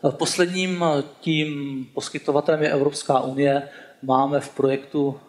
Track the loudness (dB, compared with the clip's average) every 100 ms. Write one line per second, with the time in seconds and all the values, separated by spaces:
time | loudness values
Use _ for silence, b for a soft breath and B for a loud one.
0 | 0 0 -2 2 0 0 -2 0 2 2
1 | -2 -6 0 0 0 -4 -6 -8 -8 -8
2 | -8 -6 0 2 2 0 0 2 0 -2
3 | 0 0 0 0 2 2 -2 B B B
4 | 2 2 4 0 -4 0 0 0 -4 -2
5 | -2 -4